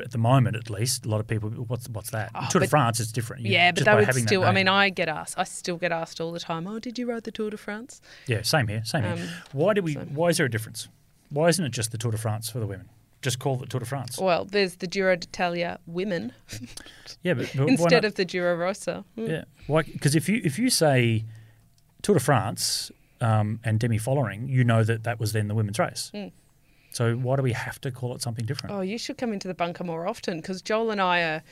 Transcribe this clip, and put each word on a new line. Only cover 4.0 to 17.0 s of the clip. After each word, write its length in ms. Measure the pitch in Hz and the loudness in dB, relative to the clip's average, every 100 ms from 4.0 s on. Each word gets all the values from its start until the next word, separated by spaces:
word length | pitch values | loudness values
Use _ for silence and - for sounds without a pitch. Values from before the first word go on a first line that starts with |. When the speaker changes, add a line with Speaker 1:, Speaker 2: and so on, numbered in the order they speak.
| 208 | 6
Speaker 1:
having 180 | - | 4
that 60 | - | 4
Speaker 2:
still, 140 | 196 | 4
I 40 | 180 | 4
Speaker 1:
name. 80 | 190 | 4
Speaker 2:
mean, 120 | 190 | 4
I 200 | 196 196 | 4 4
get 200 | 185 165 | 2 -2
asked, 280 | 156 170 - | -2 -6 -6
I 60 | |
still 320 | 185 - - 170 | -6 -6 -6 -4
get 160 | 175 | -2
asked 300 | 165 165 - | -2 -4 -6
all 100 | 165 | -6
the 80 | 170 | -6
time, 260 | - 165 175 | -6 -6 -6
"Oh, 140 | 220 | -8
did 180 | 254 240 | -8 -6
you 120 | 240 | -4
ride 140 | 226 220 | -4 -8
the 60 | |
Tour 180 | 214 214 | -6 -8
de 80 | 214 | -8
France?" 420 | - 208 247 - - - - | -10 -10 -12 -18 -20 -18 -4
Speaker 1:
Yeah, 160 | 110 | -4
same 280 | - 156 110 | 0 0 0
here, 160 | 107 110 | -2 -4
same 180 | 165 | -2
here. 100 | - | -2
Speaker 2:
Um, 60 | 170 170 170 - | -2 -6 -10 -10
Speaker 1:
Why 220 | 135 175 | 0 2
do 80 | 208 | 2
we? 140 | 165 139 | 0 -4
Speaker 2:
so 40 | |
Speaker 1:
Why 280 | - 139 175 | -6 -2 0
is 80 | 170 | 2
there 80 | 139 | 0
a 40 | |
difference? 360 | 107 - - - - _ _ _ | -2 -6 -12 -16 -18 _ _ _
Why 200 | 147 170 | 2 4
isn't 160 | 160 147 | 4 0
it 60 | |
just 180 | 117 107 | -4 -6
the 60 | 113 | -4
Tour 140 | 120 | -4
de 60 | 110 | -2
France 320 | 110 107 - | -2 -4 -6
for 100 | 127 | -6
the 80 | 107 | -6
women? 200 | 95 87 _ _ _ | -6 -12 _ _ _
Just 160 | 127 131 | -4 -2
call 220 | 143 127 | -2 -2
it 80 | - | -4
Tour 120 | 127 | -6
de 40 | 117 | -4
France. 320 | 135 131 - | -6 -6 -2
Speaker 2:
Well, 280 | 185 170 - | 2 2 0
there's 300 | 202 190 175 | 0 0 -2
the 100 | 185 | -6
Giro 300 | 196 190 180 | 0 2 2
d'Italia 600 | 185 - 180 175 170 180 - | -2 -4 -2 -2 -4 -6 -8
women 460 | 170 208 170 226 - _ | -6 -4 -4 -6 -12 _
<laughs> 240 | - 247 - - - | -14 -14 -16 -18 -20